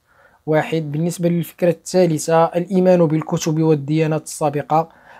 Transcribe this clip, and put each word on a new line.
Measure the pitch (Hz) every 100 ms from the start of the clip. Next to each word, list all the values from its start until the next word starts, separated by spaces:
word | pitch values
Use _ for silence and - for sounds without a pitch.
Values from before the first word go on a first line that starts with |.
| _ _ _ _ -
واحد. | 156 - 160 151
بالنسبة | 147 175 170 175
للفكرة | 170 - - 175
الثالثة، | 165 - 180 180 151 - 160
الإيمان | 165 175 175 185 185 180 165
بالكتب | 156 - 170 170 156
والديانات | 160 151 135 156 156 156
السابقة | - - 151 143 139 156 165 _ -